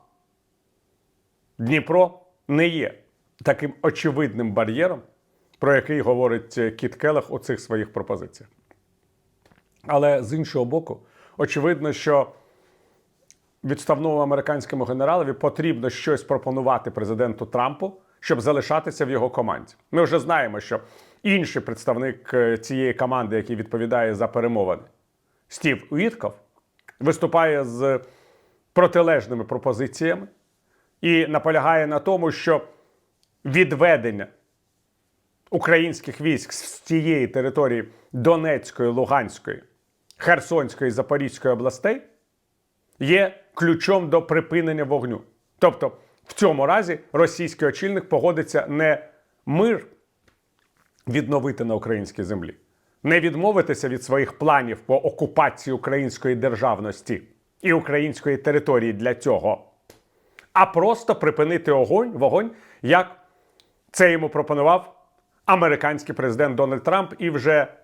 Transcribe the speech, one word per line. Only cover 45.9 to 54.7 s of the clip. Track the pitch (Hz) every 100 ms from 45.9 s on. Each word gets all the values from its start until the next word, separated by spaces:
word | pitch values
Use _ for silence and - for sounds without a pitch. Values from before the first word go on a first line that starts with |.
| - _ _ _
в |
цьому | - 196 147 139
разі | 196 180 156 -
російський | 143 170 - 170 - 151
очільник | 135 190 196 -
погодиться | 147 160 160 - 151 -
не | 143 156 147 - _ _ _ -
мир | 147 226 208 - _ _ _ _ _ _ _ _ _ _ _ -
відновити | 127 127 143 135 - 117
на | 107
українській | 110 110 98 -
землі, | 92 101 82 - _ _ _ _
не | 143 170
відмовитися | 165 147 190 202 165 147 139
від | 123
своїх | 127 135 135 -
планів | 151 143 120